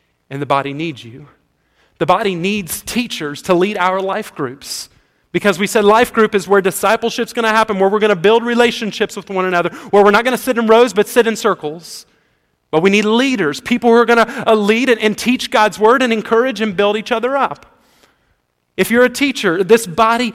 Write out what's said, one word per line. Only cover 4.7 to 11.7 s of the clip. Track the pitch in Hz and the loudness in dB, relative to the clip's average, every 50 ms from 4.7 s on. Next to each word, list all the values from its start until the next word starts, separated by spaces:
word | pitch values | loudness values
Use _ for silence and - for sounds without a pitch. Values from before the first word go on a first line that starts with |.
| - - - - _ _ _ _ _ _ _ _ | -12 -12 -14 -16 _ _ _ _ _ _ _ _
Because | - 175 - 208 185 156 | -6 -2 0 0 0 0
we | 202 | -4
said | 190 - 226 208 | -2 0 2 4
life | 202 214 226 247 - - | 4 4 4 2 2 2
group | 233 220 214 214 | 0 0 2 0
is | 202 160 180 | -2 0 2
where | 202 196 180 | 2 2 2
discipleship's | 190 - - - 196 220 220 - 233 - - 233 - - | 0 -2 -2 0 0 0 0 -2 -4 -4 -6 -6 -6 -4
gonna | 240 226 220 | -2 0 2
happen, | 214 220 220 220 208 190 | 2 2 2 0 0 0
where | 196 196 | 0 0
we're | 202 214 | 2 2
gonna | 214 214 208 | 2 2 2
build | 170 160 202 226 233 226 | 2 4 4 4 4 2
relationships | 240 240 233 240 240 - - 233 202 - - 214 - - | 0 2 2 2 2 0 -4 -8 -8 -4 -4 -6 -6 -6
with | 208 180 - | -10 -12 -8
one | 196 185 185 | -6 -4 -2
another, | 185 180 175 170 185 - - - 226 | 0 0 0 -2 -2 -6 -10 -6 2
where | - 202 196 | 4 6 6
we're | 208 | 6
not | 202 214 233 | 4 4 2
gonna | 254 254 - | 0 -2 -2
sit | - 269 240 | -2 -2 -2
in | 226 233 | 0 2
rows, | 220 220 226 247 262 180 | 4 6 6 6 4 2
but | 202 202 | 0 -2
sit | - - 254 226 | 2 2 2 2
in | 226 220 | 2 -2
circles. | - - 220 185 - - 151 | -2 -2 -2 -2 -2 -4 -10